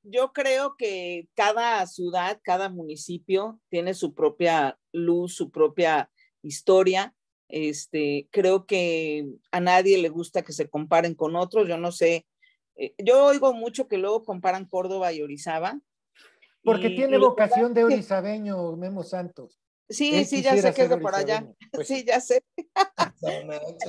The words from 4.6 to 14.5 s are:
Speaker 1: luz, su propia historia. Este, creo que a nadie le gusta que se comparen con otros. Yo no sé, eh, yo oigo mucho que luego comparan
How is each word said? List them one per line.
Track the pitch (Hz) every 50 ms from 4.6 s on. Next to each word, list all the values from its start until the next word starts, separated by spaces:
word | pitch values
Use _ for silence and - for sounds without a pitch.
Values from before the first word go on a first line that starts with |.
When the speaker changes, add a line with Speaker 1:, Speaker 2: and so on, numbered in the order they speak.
| 143 135 - _ _ _ -
Speaker 1:
luz, | 170 170 170 170 175 175 175 175
su | - 165 -
propia | - 156 156 151 151 - 175 160 156 147 - _ _ _ _ _ _ _ -
historia. | 151 143 - - - 190 185 190 185 185 190 202 240 _ _ _ _ _ _ _ _
Este, | - 156 156 151 147 147 - - - 156 147 143 143 143 - _
creo | - 202 185 185 190 190 185
que | - 202 185 175 170 165 160 160 156 151 151 147 139 120 - _ -
a | - 180
nadie | 180 180 180 185 190 196 196 190
le | 170 165
gusta | 156 170 170 - - 185 170
que | - 151
se | - 147 139
comparen | - 151 156 160 170 165 170 170 160
con | - 160 156 165
otros. | 175 180 175 202 220 208
Yo | 175 170
no | 165 170 175
sé, | 170 - 175 165 170 165 _ _ _ _ _ _ _ _ _ _ _
eh, | - 131 - _ -
yo | 202 208 247 269 277
oigo | 285 285 277 277 269 247
mucho | 226 220 233 226 - 262 -
que | 214 190
luego | 185 202 214 226 220
comparan | 220 196 180 180 185